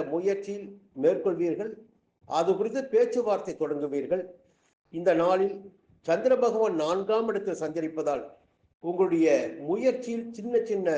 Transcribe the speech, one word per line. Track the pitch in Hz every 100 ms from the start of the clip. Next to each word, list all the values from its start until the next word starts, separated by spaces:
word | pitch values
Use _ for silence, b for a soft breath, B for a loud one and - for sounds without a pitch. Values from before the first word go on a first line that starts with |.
முயற்சியில் | 139 165 196 196 - 202 196 - _ 135
மேற்கொள்வீர்கள். | 151 190 196 165 170 160 220 - - _ _ _ -
அது | 151 175
குறித்து | 180 220 262 262
பேச்சுவார்த்தை | 220 240 240 214 196 190
தொடங்குவீர்கள். | - 147 147 143 143 - 185 180 - _ _ _ _ _
இந்த | 165 175
நாளில் | 165 170 190 196 - - _ _ _ -
சந்திர | 180 254 247
பகவான் | 233 220 214 165
நான்காம் | 151 185 196 220 226
இடத்தில் | 196 202 147
சஞ்சரிப்பதால் | 156 165 156 156 147 135 - - _ _ _ _
உங்களுடைய | 170 180 180 165 160 135 - 110
முயற்சியில் | 143 214 254 - - 233 233
சின்ன | 214 226 240
சின்ன | 220 202 175